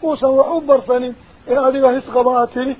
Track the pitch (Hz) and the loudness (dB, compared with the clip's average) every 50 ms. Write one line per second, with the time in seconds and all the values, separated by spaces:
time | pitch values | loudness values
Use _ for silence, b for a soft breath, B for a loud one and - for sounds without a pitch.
0 | - 320 302 - 269 262 269 269 - - 339 330 302 277 277 254 - - 247 247 | -6 -6 -4 0 0 2 2 2 2 2 0 -4 0 2 2 2 2 0 -2 -2
1 | 254 247 233 - b b b b - - 247 277 262 262 262 277 269 254 247 269 | -2 -6 -10 -12 b b b b -6 -4 -2 0 0 0 0 2 2 2 0 0
2 | - - - 254 240 254 254 247 240 240 - 247 254 269 254 - | -4 -4 -2 0 0 2 2 0 0 -2 -2 -6 -6 -6 -6 -10